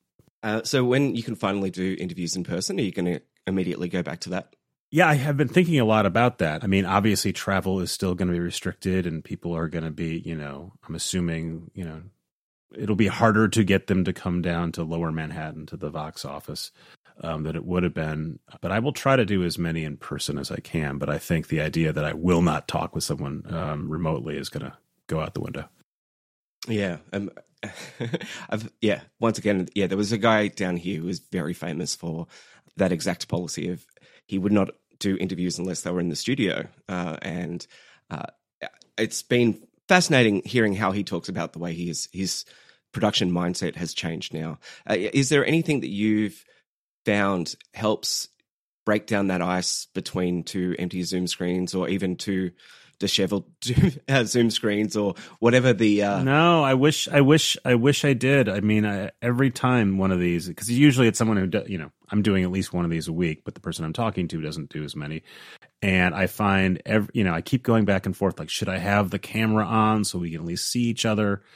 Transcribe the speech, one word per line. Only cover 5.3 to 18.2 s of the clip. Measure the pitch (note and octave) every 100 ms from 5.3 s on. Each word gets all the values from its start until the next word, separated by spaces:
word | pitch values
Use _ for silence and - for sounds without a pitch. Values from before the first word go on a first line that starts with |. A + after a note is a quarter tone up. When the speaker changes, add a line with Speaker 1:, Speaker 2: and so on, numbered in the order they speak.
| C#3+
Speaker 2:
been | C3+
thinking | - F3 D#3
a | A2
lot | A2
about | G2+ G2+ B2 -
that. | D#2+ D#2
I | G2
mean, | G2
obviously | F2+ G2 G#2+ G2 G2+
travel | F2+ - G2 F#2+ F#2+
is | F2
still | - F#2+
gonna | F2 F#2
be | F2
restricted, | F2 - F#2 E2+ G2 F#2 F2
and | D#2+
people | - E2+ F2 E2+
are | E2
gonna | E2 D#2+
be, | D2 E2+ E2
you | E2
know, | D#2+ D2 C#2 E2+ - -
I'm | E2
assuming, | - F#2 F2 D#2+ E2 D#2+ E2
you | -
know, | E2+ D#2+ F#2+ _ _ _ _ _ _ -
it'll | G#2+ G#2
be | G2+
harder | - A#2 G#2+ A2
to | A2+
get | G2 G2 -
them | F#2+
to | F2+
come | F2+ F#2 F2+
down | F2 E2+ E2+
to | D#2+
Lower | E2 E2 E2+
Manhattan | D#2+ D#2 D#2 D#2 D#2+ D2+
to | -
the | D2+
Vox | D#2 D2+ -
office, | C#2 C#2+ - C#2+ - _ - - _ -
um, | D#2+ D#2
than | D#2
it | D#2+
would | E2+ F2+
have | F2+
been. | E2 D#2 D#2